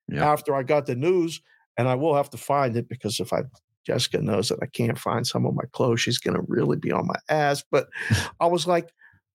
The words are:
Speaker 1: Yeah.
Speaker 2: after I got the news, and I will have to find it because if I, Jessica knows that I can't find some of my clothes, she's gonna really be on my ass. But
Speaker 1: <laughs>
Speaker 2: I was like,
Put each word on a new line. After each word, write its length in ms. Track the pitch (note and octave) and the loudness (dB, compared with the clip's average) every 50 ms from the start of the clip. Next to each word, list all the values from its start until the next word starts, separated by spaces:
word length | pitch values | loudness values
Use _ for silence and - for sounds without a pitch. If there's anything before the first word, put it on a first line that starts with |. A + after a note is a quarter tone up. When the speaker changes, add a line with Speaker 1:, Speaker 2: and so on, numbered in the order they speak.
| _ - | _ -8
Speaker 1:
Yeah. 220 | - C#3+ D3 D3 | -4 0 2 2
Speaker 2:
after 240 | D3+ - - - C#3 | 2 2 2 0 0
I 80 | C#3 C3 | 0 2
got 240 | C3 D3+ D3 C3+ | 2 2 2 2
the 80 | C#3+ B2+ | 0 -2
news, 460 | A#2+ C#3 F3 F#3+ F3+ E3 E3 D#3 - _ _ _ _ _ _ - | 0 2 2 4 4 2 0 -2 -8 _ _ _ _ _ _ -2
and 120 | - A#2+ C3 | 0 0 2
I 60 | B2+ | 2
will 200 | B2+ D3 E3 D3 | 2 2 2 4
have 160 | C#3+ C#3 - | 2 2 0
to 60 | - A#2 | -4 -10
find 380 | - - C#3 C#3+ C#3 B2+ A2 | -2 0 2 4 4 2 2
it 120 | A#2+ A#2+ - | -2 -4 -4
because 300 | - - - G#2+ - - | -8 -6 -4 -4 -2 -2
if 120 | - - - | -4 -2 -2
I, 100 | - - C3+ - - _ _ _ _ _ | -2 -2 -4 -10 -20 _ _ _ _ _
Jessica 360 | - - B2 C3 - - - - | -4 -2 -2 -2 -2 -2 -2 -2
knows 260 | G2+ G#2 G#2 G2 - | 0 0 0 0 -2
that 100 | - - - | -2 -4 -6
I 40 | |
can't 320 | - - - A#2 A#2 - - | -8 -4 -2 -2 -2 -2 -4
find 280 | - - - A#2 A#2+ | -4 -2 -2 -2 -2
some 200 | - - B2 A#2+ | -2 -2 -2 0
of 80 | B2+ C3 | 0 -2
my 100 | - - B2+ - | -2 -6 -6 -4
clothes, 280 | - B2+ B2+ A#2 A2+ | -2 0 0 2 0
she's 180 | - - B2 - | 0 -2 -2 -2
gonna 220 | - - - - - - | -2 -2 -2 -2 -2 -2
really 280 | - - - - - | 0 0 0 0 0
be 160 | - - - - | -2 -2 -2 -2
on 140 | - - | 0 0
my 100 | - - - - - | -2 -2 -4 -2 0
ass. 340 | D3+ D#3 D3 C#3+ C#3+ C#3 - - | 0 2 2 0 0 -2 -4 -2
But 180 | - C#3+ - - - - - - | 0 0 0 -2 -8 -8 -2 0
Speaker 1:
<laughs> 320 | A2 F2+ - - - - | 0 0 0 -4 -4 0
Speaker 2:
I 60 | D#3+ | 2
was 200 | E3+ F3 F3 D#3 | 2 2 2 0
like, 240 | F3 F3+ E3+ E3 - _ _ _ - _ _ _ _ _ | 2 0 0 0 -4 _ _ _ -20 _ _ _ _ _